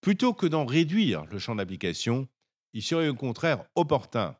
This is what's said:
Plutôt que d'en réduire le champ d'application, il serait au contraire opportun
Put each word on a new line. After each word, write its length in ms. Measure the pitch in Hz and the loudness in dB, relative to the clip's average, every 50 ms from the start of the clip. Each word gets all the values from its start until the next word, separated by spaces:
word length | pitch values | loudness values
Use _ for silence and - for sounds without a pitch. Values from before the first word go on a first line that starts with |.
Plutôt 320 | - 185 208 185 - 247 220 | 2 2 2 2 2 0 0
que 140 | - - 170 | 2 0 0
d'en 180 | 156 160 147 | 2 2 0
réduire 600 | 117 127 160 165 147 175 220 220 151 101 80 76 | 2 2 2 2 4 2 2 2 2 0 -2 -4
le 120 | 78 95 98 | -8 -10 -10
champ 160 | - - 117 | -6 -6 -4
d'application, 720 | 104 98 90 95 80 - 90 82 - - 120 117 127 135 - _ _ _ _ _ _ _ _ _ | -4 -4 -6 -6 -4 -4 -4 -4 -2 -2 0 0 0 -2 -6 _ _ _ _ _ _ _ _ _
il 80 | 113 | -8
serait 280 | 104 - 170 165 165 156 | -4 -2 0 0 2 0
au 60 | 139 | 0
contraire 500 | 117 139 127 113 - - 165 151 - - _ _ | -2 -4 -6 -4 0 2 2 2 0 -2 _ _
opportun 600 | 170 175 151 156 135 - - - 120 104 80 67 | 0 2 4 2 0 0 -2 -2 -2 -2 -2 -6